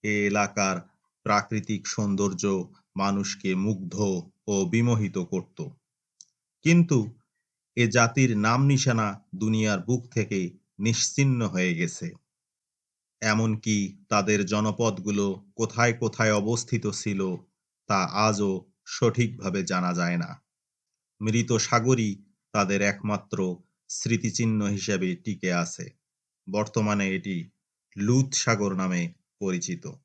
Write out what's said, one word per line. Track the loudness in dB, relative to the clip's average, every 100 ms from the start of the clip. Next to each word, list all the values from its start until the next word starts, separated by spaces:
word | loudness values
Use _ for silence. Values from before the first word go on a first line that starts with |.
এ | 0 0 2
এলাকার | 2 0 0 0 -2 -8 _ _ _
প্রাকৃতিক | 0 0 0 -6 -4 -6 -4
সৌন্দর্য | -4 -2 0 0 0 0 0 -4 -14 _ -4
মানুষকে | -2 0 -4 -4 -2
মুগ্ধ | 0 0 -2 -6 -2 0 -2 -6 _ -2
ও | 0
বিমোহিত | 2 2 2 2 0 -4
করত। | -4 -6 -6 -12 -14 -14 _ _ _ _ -20 _ _ _
কিন্তু | 4 6 6 2 0 -8 _ _ _ _ _ 0
এ | 2
জাতির | 4 4 4 2 2
নাম | 2 4 4
নিশানা | 4 4 2 0 -4 _
দুনিয়ার | -4 0 2 2 0
বুক | 0 -2 -2
থেকে | -4 -2 -2 -2 -8 _ -4
নিশ্চিহ্ন | -2 0 0 2 2 2 0
হয়ে | 0 0
গেছে। | 0 -4 -4 -12 -12 _ _ _ _ _ _ _ _ _ _
এমনকি | 0 2 2 0 0 0 0 -6 _
তাদের | 0 2 0 2
জনপদগুলো | 0 0 0 -2 0 -2 0 0 -2 -12 -6
কোথায় | -4 2 0
কোথায় | 2 -4 2 2
অবস্থিত | 2 2 -2 -2 -4 -4
ছিল, | -4 -4 -2 -2 -4 _ _ _ _ -2
তা | 0
আজও | 0 2 2 2 -2 -2 -8 _ -14
সঠিকভাবে | 0 0 2 -2 -2 -4 -4
জানা | -2 -2 0
যায় | 0 -2 -2
না। | -4 -10 _ _ _ _ _ _ _ _
মৃত | 0 0 2
সাগরই | 0 2 2 2 2 0 -4 _ _ _
তাদের | 0 2 2
একমাত্র | 2 0 -4 -4 -4 -4 -4 -6 _ _ _
স্মৃতিচিহ্ন | -8 -2 -2 -2 -2 0 0 -2
হিসেবে | -2 -2 -2 -2 -4
টিকে | -8 -6 -2
আছে। | -2 -4 -8 -14 _ _ _ _ _ -6
বর্তমানে | -4 -2 0 0 2 0
এটি | -2 -4 -6 -8 _ _ _ _ -4
লূত | 2 2 2
সাগর | -2 0 0 0
নামে | -2 -2 -2 -4 -8 _ _
পরিচিত। | -4 -4 -4 -8 -10 -16